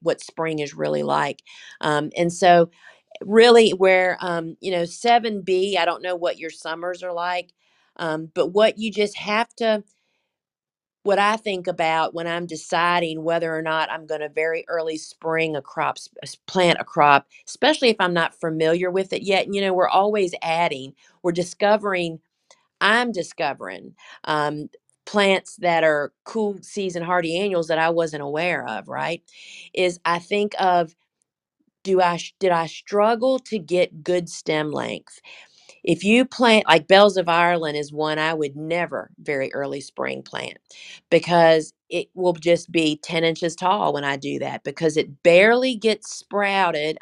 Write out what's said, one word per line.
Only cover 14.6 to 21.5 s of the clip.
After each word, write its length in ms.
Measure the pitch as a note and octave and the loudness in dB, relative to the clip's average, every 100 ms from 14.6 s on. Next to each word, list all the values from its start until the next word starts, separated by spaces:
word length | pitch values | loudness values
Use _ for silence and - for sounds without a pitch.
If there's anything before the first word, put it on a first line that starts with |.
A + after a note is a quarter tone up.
| - | -4
early 300 | E3 D#3+ D#3+ | -6 -4 -8
spring 580 | - - E3 D#3+ D#3+ D3+ | -12 -10 -4 -2 -2 -4
a 60 | |
crop, 360 | - - C#3+ - | -8 -4 -4 -4
s-, 120 | - - | -12 -18
s-, 120 | C#3 - - | -20 -20 -6
plant 320 | F#3+ F3 - | 2 2 2
a 40 | - | -2
crop, 420 | E3+ D3 A#3 - _ - | 2 6 6 2 _ -20
especially 420 | - C4+ D#4 A#3+ | 0 0 2 2
if 80 | A3 | 2
I'm 140 | F3+ | 0
not 260 | F3 E3 - | 0 -2 -4
familiar 520 | E3 D#3+ D#3+ F3 F3+ | -6 0 2 2 0
with 220 | F#3+ F#3+ | -2 -2
it 100 | - | -4
yet. 300 | G3 F#3+ - | 0 0 0
You 80 | G3 | -2
know, 120 | F#3+ | 0
we're 160 | F#3 F3+ | 0 2
always 460 | F3+ G#3 G#3+ F3+ - | 4 2 0 -2 -4
adding, 500 | E3 E3 E3+ C3+ C3+ - _ _ | -4 0 0 -2 -10 -20 _ _
we're 80 | F3+ | -2
discovering, 880 | F3 F3 | -2 -4